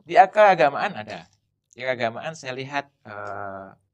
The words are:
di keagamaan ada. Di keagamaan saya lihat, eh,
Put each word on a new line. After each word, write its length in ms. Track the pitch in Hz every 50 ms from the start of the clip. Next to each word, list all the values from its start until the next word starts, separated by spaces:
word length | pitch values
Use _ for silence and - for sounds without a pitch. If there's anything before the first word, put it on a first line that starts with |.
| _
di 160 | 160 170 165
keagamaan 800 | 190 196 - 214 214 202 185 170 156 139 139 117 170 208 165 110
ada. 300 | 107 110 101 85 82 _ _ _ _ _ _ _ _ _
Di 140 | _ 117 123
keagamaan 480 | 131 127 117 123 113 113 117 - 160 160
saya 240 | - - 127 127
lihat, 320 | 127 131 135 143 143 139 _ _ _ _
eh, 640 | 113 104 101 104 104 98 101 101 98 95 95 98 98 98 _ _ _